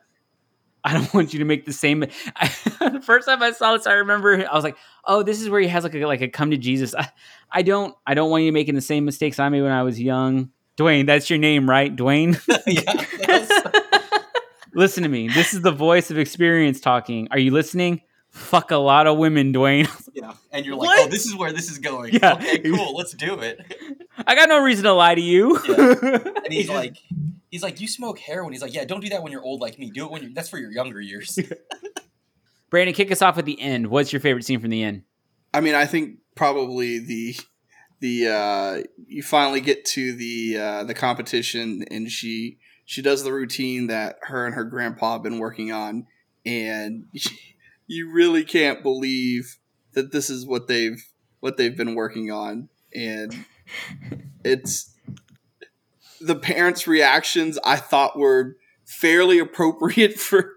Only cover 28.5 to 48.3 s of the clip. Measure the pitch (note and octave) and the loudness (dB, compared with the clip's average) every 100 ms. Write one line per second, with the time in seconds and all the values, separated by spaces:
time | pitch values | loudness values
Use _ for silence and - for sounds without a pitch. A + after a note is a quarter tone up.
28.5 | C3 C3 C#3 C3 G3 G3+ G3 D#3+ C3+ C3 | -10 -10 -10 -8 -8 -6 -6 -8 -10 -10
29.5 | C3+ A#2 - B2 A2+ D3+ D#3+ B2+ C3 E3+ | -8 -10 -10 -14 -12 -12 -12 -12 -12 -12
30.5 | - A2+ A2 B2+ G#2 G2+ G2+ - - - | -12 -12 -8 -8 -8 -14 -14 -10 -8 -8
31.5 | - _ - G4 - - _ _ _ _ | -10 _ -18 -16 -18 -20 _ _ _ _
32.5 | _ _ E3+ F#3 F3 G3 F#3 F#3+ E3+ D3 | _ _ 0 0 0 -2 2 2 2 -4
33.5 | D3 C#3 B2+ A2+ C3 C#3+ C#3+ C#3+ B2+ A#2 | -6 -4 -4 0 0 0 -2 0 -2 -2
34.5 | B2+ A2+ A2 G#2+ G2+ - _ _ _ _ | -4 -2 -4 -4 -6 -14 _ _ _ _
35.5 | D3 D#3 D3 D3 E3+ D3 - _ - D3 | -2 2 2 2 0 -4 -10 _ -2 0
36.5 | C#3 B2+ B2+ B2 A#2 A#2 A2+ A#2 A#2+ - | 0 -4 -4 -4 -4 -6 -8 -8 -10 -18
37.5 | _ _ _ _ _ B2+ A#2+ A#2 G#2+ G#2 | _ _ _ _ _ -6 0 0 0 -2
38.5 | G2+ G2 F#2 - _ - D3+ C#3 D3+ C#3 | -2 -4 -6 -10 _ -16 -14 0 2 2
39.5 | D3+ C#3+ C#3 - - B2+ B2 A#2+ A#2 A2+ | 0 0 -2 -2 -4 -6 -6 -8 -6 -4
40.5 | G#2+ G#2 G#2 A2+ A2+ B2+ A#2+ A2+ B2 A#2 | -2 -4 -6 -8 -4 -2 -2 -4 -4 -4
41.5 | A#2+ A2+ G#2 - A2 A2+ A#2+ A#2 A2+ A#2 | -6 -6 -8 -10 -10 -8 -10 -8 -8 -10
42.5 | - _ _ _ - C#3 C#3 C3+ C3+ B2+ | -14 _ _ _ -4 0 0 -2 -6 -6
43.5 | - C3 B2+ A#2+ A2+ G#2+ - - C3+ A#2+ | -6 -6 -4 -4 -4 -6 -10 -10 -6 -6
44.5 | A#2+ A2+ B2 A#2+ A2+ A2+ A2+ A2 A2+ A2 | -6 -8 -6 -8 -4 -6 -4 -8 -8 -8
45.5 | A2 A2 A2 G#2+ A2 B2 _ _ _ - | -8 -8 -8 -8 -10 -12 _ _ _ -8
46.5 | A#2+ A2 G#2+ G#2+ A2+ - D3 - - - | -6 -6 -6 -8 -12 -14 -10 -10 -10 -20
47.5 | _ _ _ _ E3 E3 E3 F3 | _ _ _ _ -12 -4 2 4